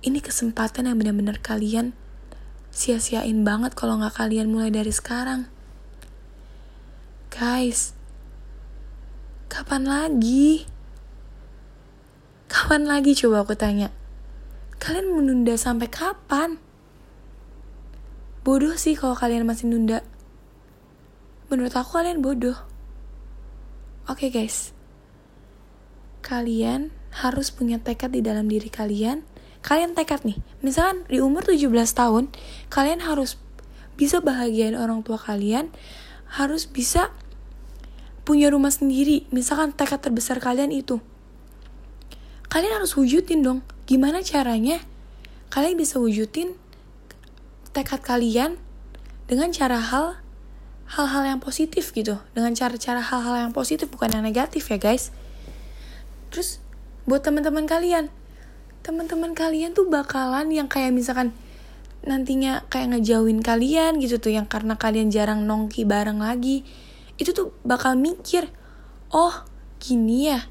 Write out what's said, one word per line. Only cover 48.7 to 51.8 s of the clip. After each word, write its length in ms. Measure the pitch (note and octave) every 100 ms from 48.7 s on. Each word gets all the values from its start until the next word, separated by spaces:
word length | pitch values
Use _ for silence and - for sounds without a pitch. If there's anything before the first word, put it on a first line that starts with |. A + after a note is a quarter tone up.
| - - - - - -
dengan 240 | B3 E4+ E4
cara 240 | C4 A#3+
hal, 400 | A3+ C4 E4 F4+ - - - - - - -
hal-hal 320 | - C#4+ C#4
yang 160 | C4+ C4+
positif 560 | C4+ C4 D#4+ F#4+